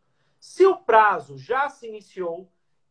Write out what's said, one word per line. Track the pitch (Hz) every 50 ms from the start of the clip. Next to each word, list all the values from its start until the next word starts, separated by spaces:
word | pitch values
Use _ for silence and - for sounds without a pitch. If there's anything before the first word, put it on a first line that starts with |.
| _ _ _ _ _ _ _ _ _
Se | - - - 370
o | 381 359
prazo | - - - 233 220 214 208 190 165 139 143 139 131
já | 131 - 240 262 285 277
se | - _ 233 226
iniciou | 214 214 202 _ _ 190 180 170 165 180 190 _ _ _ _ _ _ _ _ _